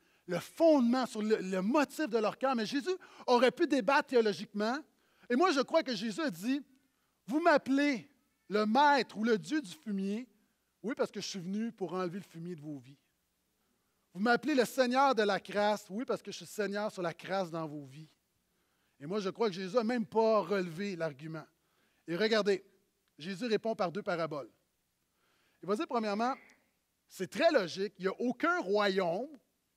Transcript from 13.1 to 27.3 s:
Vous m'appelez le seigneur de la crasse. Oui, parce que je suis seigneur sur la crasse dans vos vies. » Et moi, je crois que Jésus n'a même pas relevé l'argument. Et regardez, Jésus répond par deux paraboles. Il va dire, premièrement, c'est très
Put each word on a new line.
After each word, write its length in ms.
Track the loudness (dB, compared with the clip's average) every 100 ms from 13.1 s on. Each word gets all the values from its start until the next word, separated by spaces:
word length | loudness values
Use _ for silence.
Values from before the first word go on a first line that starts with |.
| _ _ _ _ _ _ _ _ _ _
Vous 60 | -2
m'appelez 340 | 2 2 2
le 100 | 2
seigneur 520 | 2 2 2 4 4 4
de 80 |
la 160 | 2 0
crasse. 460 | -2 -2 0 -2 -6
Oui, 140 | -10
parce 180 | -6 -6
que 80 | -6
je 60 | -14
suis 100 | -12
seigneur 460 | -6 -4 -4 -6
sur 100 | -6
la 100 | -6
crasse 380 | -6 -6 -4 -4
dans 160 | -6 -8
vos 180 | -10
vies. » 240 | -14 -18 -20 _ _ _ _ _ _ _ _ _
Et 60 | -6
moi, 120 | -4
je 120 | -4
crois 180 | 0 -2
que 60 |
Jésus 200 | -2 -2
n'a 100 | 0
même 220 | 0 -2 -2
pas 360 | 2 4 4
relevé 520 | 2 -2 -4 -6 -6
l'argument. 500 | -4 -6 -6 -12 -12 -14 _ _ _ _ _ -8
Et 100 | 0
regardez, 480 | 2 2 2 0 -2 _ _ _ _ -16
Jésus 280 | -12 -6 -2
répond 280 | -2 -2
par 160 | -2 -2
deux 120 | -4
paraboles. 460 | -4 -4 -4 -6 -10 _ _ _ _ _ _ _ _ _ _ _
Il 80 | -6
va 60 |
dire, 140 | -4 -2
premièrement, 460 | -2 -2 -2 -2 -4 -10 _ _ _ _ _ _
c'est 200 | -10
très 220 | -8